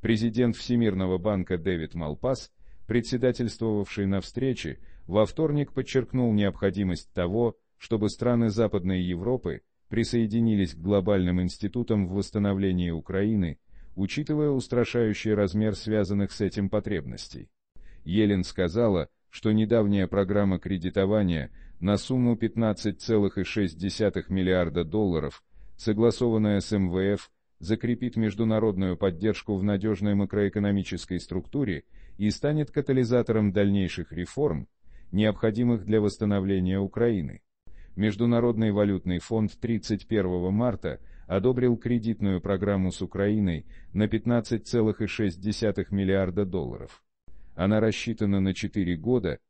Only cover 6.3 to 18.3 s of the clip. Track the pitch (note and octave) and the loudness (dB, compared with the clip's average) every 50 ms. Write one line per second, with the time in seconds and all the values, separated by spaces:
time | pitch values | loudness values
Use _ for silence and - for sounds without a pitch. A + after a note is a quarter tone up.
6.3 | G#2+ G#2 G#2 G2 F#2 - - G2 F2 G2 G2+ F#2 F2 - - - - - F2 F2 | 2 2 2 2 0 0 -2 0 0 2 0 0 0 -2 -6 -10 -4 -2 -2 0
7.3 | F#2+ A2+ A#2+ A#2 - _ _ _ _ _ - - A2+ G#2+ G#2 G#2 - - A#2 A#2+ | 2 2 0 0 -2 _ _ _ _ _ -6 -2 0 0 0 0 -2 0 0 2
8.3 | A#2+ A#2 A#2 A2+ G2 G#2+ A#2 G#2 F#2+ G2+ F2 F#2 F#2+ F#2 F2+ F2 F2+ E2+ F#2 A#2 | 2 4 4 2 2 2 0 2 2 0 0 0 0 0 0 -2 -2 -4 -2 -2
9.3 | B2+ B2+ - F2 C#2+ - _ _ _ _ _ _ - A2 A2+ - - A#2 A2+ G#2+ | -2 -2 -2 -6 -6 -6 _ _ _ _ _ _ -2 -2 0 2 2 0 2 2
10.3 | G#2 A#2 A#2 A2+ A2 G2+ G2 E2 - E2 D#2+ F#2+ G#2 G2+ F#2 G2 G#2 F#2+ F2+ F2+ | 2 2 2 4 4 4 2 0 -2 -4 0 2 2 2 4 4 2 4 4 2
11.3 | F2+ F2+ F2+ F2+ - - - G2+ - B2 A#2+ - A2+ G#2 G2 F2 F#2 G2+ G2 - | 2 2 2 0 -2 -4 -8 -4 -4 -4 -2 0 2 0 0 0 -2 -4 -4 -2
12.3 | - A2 G2+ G2+ G2 F#2+ G2 G2 F2+ F2+ F2+ F2 E2+ E2 D2+ - F#2 F#2+ G2+ G#2+ | -2 0 0 0 2 2 2 2 2 2 0 0 -2 -4 -6 -4 -2 0 0 2
13.3 | A2+ G#2 F#2 E2 C#2+ _ _ _ - - - - - - G2 F#2+ - D3 D3+ - | 2 2 0 0 -2 _ _ _ -20 -20 -18 -16 -6 -6 -4 -4 -2 -4 -4 -2
14.3 | D3+ D3+ D3+ D3 C#3 C3 A#2+ - - A#2+ A#2 - - B2 A#2 A2 G#2 - - A2+ | 0 0 2 2 0 0 -2 0 0 0 0 2 2 0 2 2 0 0 0 0
15.3 | G#2+ G#2 G#2 F#2+ D#2+ G#2 G#2+ A2 G2+ - - A2 A2 G#2+ G2+ E2+ G2+ G2+ G2+ F#2 | 2 4 2 2 2 2 0 0 0 -2 -2 0 0 0 2 2 0 0 0 -2
16.3 | - - G#2+ F#2+ - G#2+ G2+ F#2+ - G#2+ G2 - G#2 E2+ C#2+ B1+ A#1+ - - - | -2 -2 -2 -2 0 0 -2 0 0 -2 -2 -2 -4 -4 -4 -6 -12 -12 -14 -14
17.3 | - - - - _ _ _ _ _ - - - - - - D2 E2+ G#2+ G#2+ G2+ | -14 -16 -16 -16 _ _ _ _ _ -18 -18 -18 -18 -16 -8 -2 2 4 4 4